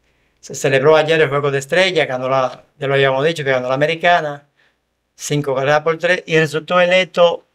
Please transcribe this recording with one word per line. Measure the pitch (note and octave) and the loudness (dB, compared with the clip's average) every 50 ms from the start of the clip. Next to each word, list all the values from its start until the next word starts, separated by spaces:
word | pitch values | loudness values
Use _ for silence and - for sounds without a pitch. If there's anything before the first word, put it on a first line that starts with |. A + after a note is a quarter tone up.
| _ _ _ _ _ _ _ _ | _ _ _ _ _ _ _ _
Se | - - - | -20 -16 -8
celebró | - - C3 C3+ C3+ C3 D#3 D#3 | -4 -2 0 2 2 4 4 4
ayer | D3+ D3+ D3+ D#3+ D#3+ | 4 4 2 2 2
el | D3+ C3+ | 2 0
Juego | C#3 C#3+ C#3 D3 | 0 -2 -2 -2
de | - C#3+ | -4 -4
Estrella, | C#3 - E3+ F3 F#3+ F#3 F3+ D#3 C#3 | -4 -2 0 0 2 2 0 -2 -2
ganó | C3+ B2+ B2+ B2+ B2+ | -2 -4 -6 -4 -2
la, | C3 C3+ C3 B2 - - - _ _ - | 0 0 0 -2 -4 -10 -20 _ _ -8
ya | C#3+ | -4
lo | C3+ C#3 | -2 0
habíamos | C#3 C#3 C3+ C3 C3+ C#3+ | 2 2 2 0 0 0
dicho, | E3 E3 D3+ C#3 | -2 -2 -2 -4
que | C3+ | -2
ganó | C3 B2+ B2 | -2 -2 -2
la | B2+ C3 | -2 -2
Americana, | C3+ D3+ D#3 E3 E3 E3+ F3 F3 E3+ D#3 D3 C#3+ C#3 _ _ _ _ _ _ _ _ _ _ _ _ _ _ _ | -2 -2 -2 -2 -2 0 2 2 2 0 -4 -10 -12 _ _ _ _ _ _ _ _ _ _ _ _ _ _ _
cinco | - - - D3 D3 C#3+ C#3+ C3 | -14 -8 -4 -4 -2 -2 -2 -2
carreras | C3 C3+ C#3 D3+ D3+ | -2 0 2 0 2
por | D3+ E3 E3 | 2 0 -2
tres, | D#3+ E3 F3 F3+ E3+ - | 0 0 -2 -2 -2 -2
y | F3 E3 D#3+ | 0 0 0
resultó | D#3+ D3 C#3+ D#3 D#3 - F3+ F3+ | 0 0 -2 -6 -4 0 2 2
electo | F3+ F3 F3+ F#3 F#3 - - F3+ F3 E3+ - - _ _ | 2 4 2 2 0 0 0 2 2 2 2 -2 _ _